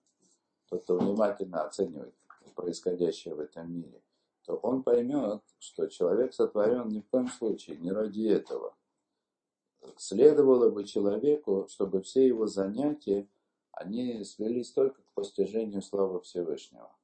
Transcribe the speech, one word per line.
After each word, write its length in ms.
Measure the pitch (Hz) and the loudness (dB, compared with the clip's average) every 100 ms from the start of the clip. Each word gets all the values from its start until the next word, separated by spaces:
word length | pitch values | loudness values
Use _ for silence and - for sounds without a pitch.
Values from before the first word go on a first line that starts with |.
| _ _ _ _ _ _ - | _ _ _ _ _ _ -10
тот, 160 | 92 | -6
кто 140 | - 90 | -2 0
внимательно 680 | 98 107 101 - 92 82 | 2 2 0 -2 -6 -6
оценивает 520 | 76 - 90 76 - _ _ - - - | -4 -2 -4 -4 -16 _ _ -20 -20 -10
происходящее 800 | 87 80 90 90 85 - 85 76 | -8 -4 -4 0 -2 -2 -8 -10
в 40 | |
этом 320 | 73 82 85 | -10 -12 -12
мире, 300 | 85 76 - _ _ _ _ | -10 -12 -18 _ _ _ _
то 120 | - - | -8 -4
он 260 | 107 131 | -2 0
поймёт, 600 | 127 120 123 143 110 104 _ _ | 2 2 2 0 -2 -4 _ _
что 280 | - - 78 | -14 -6 -6
человек 460 | - 87 101 127 | 0 2 2 0
сотворён 560 | - 113 107 107 123 113 | 0 0 2 2 2 -2
ни 120 | 107 | -6
в 60 | - | -2
коем 180 | 131 123 | -2 -2
случае 500 | - 113 95 - 78 | -4 -4 -4 -8 -8
не 140 | 85 | -4
ради 360 | 101 110 104 110 | -2 -2 0 2
этого. 480 | 87 - 58 53 - _ _ _ _ _ _ _ _ _ _ 65 - | 2 0 -8 -8 -14 _ _ _ _ _ _ _ _ _ _ -20 -14
Следовало 760 | - 98 147 147 135 123 113 | -4 6 8 8 6 6 6
бы 120 | 101 | 2
человеку, 840 | 101 107 101 107 143 147 - 98 - | -4 0 0 2 2 0 0 -2 -2
чтобы 320 | - 95 95 | -4 -2 -2
все 240 | - 131 131 | 0 4 4
его 220 | 113 107 | 4 -2
занятия, 840 | 98 95 110 147 151 - 101 101 _ _ _ _ | -2 -4 -2 -4 -2 -2 -2 -2 _ _ _ _
они 520 | - 87 113 127 113 | -14 -8 -6 -4 -6
свелись 480 | 98 - 107 123 120 | -10 -6 -4 -4 -2
только 300 | - 135 - | 0 0 0
к 80 | _ | _
постижению 680 | - 101 - 98 110 110 101 | -10 -6 -2 -2 -2 -4 -6
славы 380 | - 98 95 90 | -4 -2 0 -2
Всевышнего. 680 | - 90 82 71 - 57 55 _ | -8 -6 -6 -6 -10 -20 -20 _